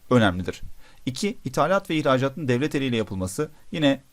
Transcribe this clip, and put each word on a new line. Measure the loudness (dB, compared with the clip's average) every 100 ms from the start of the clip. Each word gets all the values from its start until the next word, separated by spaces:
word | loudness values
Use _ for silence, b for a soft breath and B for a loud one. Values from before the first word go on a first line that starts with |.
| 2
önemlidir. | 4 4 2 -4 -6 -10 b b b -8
İki, | -4 -4 -4 -4
ithalat | 0 2 2 0
ve | 0
ihracatın | 2 2 2 -2 0
devlet | 0 0 0
eliyle | 0 0
yapılması | -2 -4 -4 -4 -6 b b
yine | 0 2 2 -4